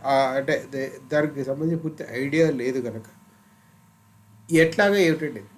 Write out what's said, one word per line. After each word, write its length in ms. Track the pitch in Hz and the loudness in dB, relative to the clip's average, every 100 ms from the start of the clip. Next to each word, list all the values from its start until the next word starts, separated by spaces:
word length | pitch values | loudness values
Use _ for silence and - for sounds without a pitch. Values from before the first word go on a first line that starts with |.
| 135 | 0
ఆ, 80 | |
అంటే 540 | 139 131 135 135 143 135 | 2 2 0 -2 -2 -4
దే-, 200 | 135 135 - - | -8 -8 -10 -4
దానికి 320 | 151 151 143 131 | 0 0 -2 -6
సంబంధించి 340 | 139 160 165 | -2 -2 -2
పూర్తి 240 | 156 - - | -6 -10 -8
ఐడియా 400 | 120 139 156 156 | -6 0 2 2
లేదు 300 | 131 127 131 | 2 -2 -4
కనుక 220 | 117 110 - - _ _ _ _ _ _ _ _ _ _ _ - - | -4 -8 -14 -20 _ _ _ _ _ _ _ _ _ _ _ -20 0
ఎట్లాగా 460 | 165 165 214 202 202 | 4 4 4 2 4
ఏమిటండి? 460 | 170 160 151 110 101 | 2 2 -4 -10 -16